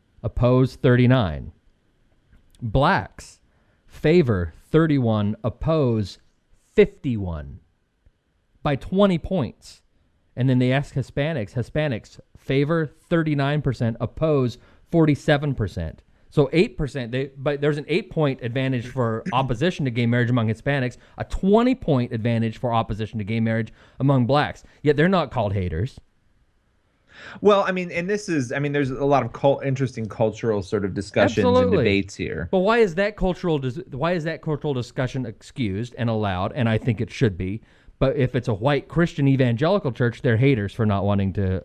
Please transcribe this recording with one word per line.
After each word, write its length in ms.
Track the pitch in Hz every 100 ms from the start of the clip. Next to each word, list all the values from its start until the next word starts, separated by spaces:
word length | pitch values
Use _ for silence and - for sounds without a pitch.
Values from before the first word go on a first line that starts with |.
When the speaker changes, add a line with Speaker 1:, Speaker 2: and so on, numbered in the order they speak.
| _ _
Speaker 1:
oppose 540 | 117 - 123 127 131 -
thirty-nine. 720 | 139 123 123 127 95 73 60 - _ _ _ _ _ _ _ _ _ -
Blacks 800 | 117 123 147 190 95 - - - _ _ _ _ _
favor 640 | - 151 175 127 98 85 - -
thirty-one, 640 | 156 165 143 117 107 104 -
oppose 760 | 117 - - 160 131 113 98 - _ _ _ _ _
fifty-one, 880 | - 202 - 147 113 92 80 69 - _ _ _ _ _ _ _ _ _ _
by 140 | 156 139
twenty 420 | - 190 202 175
points. 640 | - 190 110 - - - _ _ _ _ _ -
And 120 | 127
then 100 | 127
they 140 | 127
asked 220 | 135 135
Hispanics. 580 | 139 - - 143 147 98
Hispanics 680 | 127 113 151 151 110 - - - -
favor 500 | - 139 143 165 156 _ -
thirty-nine 540 | 170 160 143 139 147
percent, 340 | 143 117 117 113
oppose 580 | 117 - 160 143 123 - _ _ -
forty-seven 640 | 170 160 139 - 143 147
percent. 480 | 123 104 - 80 - _ _ _
So 200 | - 139
eight 240 | 160 233 -
percent, 360 | 143 139 117
they, 180 | 127 139 139
but 240 | 139 143
there's 180 | 147 147
an 60 | 139
eight-point 540 | 180 185 - 147 131
advantage 460 | 120 123 131 127 113
for 340 | 131 113 110 185
<clears throat> 40 |
opposition 520 | 123 135 113 170 -
to 60 | 135
gay 140 | 120 117
marriage 240 | 120 117
among 180 | 123 110
Hispanics, 480 | 107 - 143 123 - _ -
a 60 |
twenty-point 880 | 113 - 190 202 247 262 - 131 120
advantage 460 | 117 113 117 113 110
for 140 | 123
opposition 460 | 117 113 107 110 113
to 60 |
gay 140 | 98 113
marriage 320 | 113 113 113 - - -
among 260 | 139 135 120
blacks. 380 | 143 117 - - _
Yet 140 | 143 135
they're 120 | 170
not 220 | 190 143
called 220 | 127 104
haters. 480 | 98 90 78 120 - _ _ _ _ _ _ _ _ _ _ _ - - -
Speaker 2:
Well, 220 | 196 196
I 60 | 180
mean, 220 | 185 175
and 180 | 156 175
this 180 | 208 208
is, 220 | 160 120
I 80 | 131
mean, 140 | 143
there's 180 | 143 135
a 140 | 131
lot 200 | 139 139
of 80 | 117
cul-, 280 | - 143 135
interesting 420 | 139 131 127 113 107
cultural 560 | - 110 110 117 104
sort 220 | 92 104
of 100 | 98
discussions 520 | 101 98 117 101 110 -
Speaker 1:
Absolutely. 160 | 247
Speaker 2:
and 80 | 254 185
debates 320 | 117 98 98 -
here. 320 | 82 - 85
Speaker 1:
But 80 | 190
why 200 | 190 240
is 180 | 214 160
that 200 | 202 208
cultural 440 | 185 175 180 151
dis-, 180 | 131 120 -
why 200 | 127 160
is 100 | 180
that 180 | 156 147
cultural 320 | 165 147 156
discussion 500 | 131 113 - 127 135
excused 680 | 123 107 - - 110 95 120 -
and 140 | 117
allowed? 420 | 110 104 90 98 -
And 120 | 113
I 80 | 110
think 240 | - 104
it 120 | 110
should 260 | - 120 85
be. 240 | 95 107 _ _ - -
But 160 | 135 135
if 180 | 123
it's 140 | 131 120
a 60 |
white 340 | 101 123 143 -
Christian 400 | 156 170 - 139
evangelical 640 | 135 127 113 156 202 147
church, 300 | 113 120 -
they're 140 | 127 110
haters 360 | 139 123 101
for 100 | -
not 200 | 107 98
wanting 280 | 98 101 98
to, 260 | 92 95 92